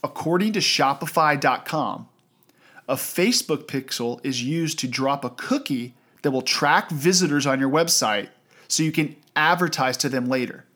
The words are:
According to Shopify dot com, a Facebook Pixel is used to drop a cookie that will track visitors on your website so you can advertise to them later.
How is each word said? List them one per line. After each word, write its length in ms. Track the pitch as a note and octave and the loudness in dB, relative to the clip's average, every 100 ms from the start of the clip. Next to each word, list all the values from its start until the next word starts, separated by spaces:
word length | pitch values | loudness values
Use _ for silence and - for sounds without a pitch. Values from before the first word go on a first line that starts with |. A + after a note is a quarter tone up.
According 520 | C#3 - D#3 F3+ G#3+ | -6 -6 0 2 2
to 60 | G#3 | 0
Shopify 760 | - - C#3 C#3+ D#3 - D#3 C#3+ | 0 2 2 0 -2 2 4 4
dot 280 | C#3+ B2+ - | 2 0 -4
com, 420 | D#3 A#2 - A#2+ _ _ _ _ _ _ - - | -4 -4 -6 -14 _ _ _ _ _ _ -18 -6
a 80 | C3 | -4
Facebook 720 | - - F#3+ A#3+ - D3 - | -2 0 2 2 0 -4 -2
Pixel 600 | C3+ C3 - A#2+ A#2+ C#3+ | -6 -6 -6 -4 -4 -6
is 160 | B2 | -4
used 380 | B2 E3 D#3+ - | -2 -2 -2 -4
to 80 | B2+ | -6
drop 380 | B2 C3+ C#3 B2 | -2 0 0 -4
a 60 | |
cookie 640 | - - C#4+ - C3+ B2 _ _ _ | -10 -4 -4 -2 -6 -6 _ _ _
that 100 | D3 | -2
will 100 | C3 | -2
track 480 | B2+ - D3 E3+ G3+ | -2 0 4 4 2
visitors 560 | D3+ D#3+ F3+ F3 C#3+ C#3 | 0 2 2 2 2 2
on 140 | C3+ | 0
your 100 | C3+ | 2
website 600 | D3+ E3+ - A2+ G#2 - _ _ _ - | 2 2 2 2 -2 -4 _ _ _ -6
so 120 | - | 0
you 120 | D#3+ | 0
can 240 | D#3 D3+ - _ D#3 | 0 -2 -4 _ 2
advertise 600 | D#3 F3 F3 D3+ C3 B2 | 4 4 0 0 -2 0
to 100 | C#3 | -2
them 200 | B2+ B2 | -2 0
later. 360 | C3 A#2 - - | 0 -2 -8 -20